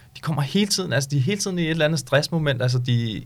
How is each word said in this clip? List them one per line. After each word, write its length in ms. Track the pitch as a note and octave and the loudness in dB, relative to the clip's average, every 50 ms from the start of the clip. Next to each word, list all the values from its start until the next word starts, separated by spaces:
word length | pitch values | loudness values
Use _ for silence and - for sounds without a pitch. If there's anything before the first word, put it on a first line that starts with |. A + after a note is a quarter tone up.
| - - - | -20 -20 -18
De 40 | - | -8
kommer 220 | - D#3 C#3+ C#3 | -6 -4 -2 -2
hele 240 | C#3+ C3+ - G3 G#3+ | -2 0 0 0 0
tiden, 260 | G3+ - - F#3 - | 0 0 -2 -2 -2
altså, 160 | - C#3 C#3 - | -2 -2 0 0
de 40 | C#3+ | 0
er 40 | C#3+ | 0
hele 180 | B2 D#3 G#3 G3+ | 2 2 0 -2
tiden 180 | - G3 F3+ F3 | -2 -2 -2 0
i 40 | |
et 80 | E3+ D#3 | 0 0
eller 140 | D#3+ E3 D3+ | 2 2 2
andet 140 | D3+ E3 D3 | 2 2 0
stressmoment. 640 | - - C#3+ C#3+ D3+ - F3 E3 D#3 D3 C3+ A#2+ | 0 2 2 2 2 0 -2 0 0 0 0 0
Altså, 160 | A#2+ B2 B2+ B2+ | 0 0 2 0
de 380 | B2 B2 A#2+ A#2 A#2 A2+ G#2 | 2 2 2 2 0 -2 -4
er 40 | - - | -6 -8